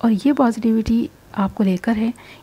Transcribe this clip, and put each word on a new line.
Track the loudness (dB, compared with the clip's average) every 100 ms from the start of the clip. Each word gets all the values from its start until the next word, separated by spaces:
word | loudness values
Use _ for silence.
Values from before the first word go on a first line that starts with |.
और | 0
ये | 2 2
positivity | 2 2 2 0 0 0 -2 -2 -8 -10 -4
आपको | -4 0
लेकर | 0 0 -2 -2
है, | -2 -6 -16 -20